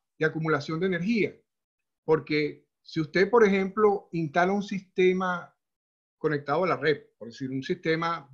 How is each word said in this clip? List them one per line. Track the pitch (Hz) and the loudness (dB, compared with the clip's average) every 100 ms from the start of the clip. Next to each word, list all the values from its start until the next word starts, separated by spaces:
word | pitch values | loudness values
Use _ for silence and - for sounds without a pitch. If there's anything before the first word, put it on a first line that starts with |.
| _ - | _ -4
de | 156 | -2
acumulación | 160 160 147 139 160 | -2 -2 -2 -2 -4
de | 190 | -2
energía, | 175 180 233 160 - _ _ _ _ _ _ | -2 0 0 0 -4 _ _ _ _ _ _
porque | - 156 139 151 147 - _ _ | 0 0 0 -2 -2 -6 _ _
si | - 160 | -10 -6
usted, | 147 175 196 | -2 0 4
por | 233 | 6
ejemplo, | 208 196 190 214 208 202 - | 4 4 -2 2 2 2 -4
instala | 165 156 175 180 | -6 -2 0 2
un | 202 | 0
sistema | 196 190 - - 185 185 185 175 - _ _ _ _ _ _ _ | -4 -8 -6 2 2 2 -2 -6 -10 _ _ _ _ _ _ _
conectado | 156 147 143 156 | -4 -2 -2 0
a | 180 | 0
la | 127 | 0
red, | 151 143 - - | 0 -2 -4 -20
por | 117 | -18
decir, | - 131 | -10 -8
un | 131 | -6
sistema | 135 180 160 160 170 165 135 | -6 -4 -2 -2 -2 -6 -10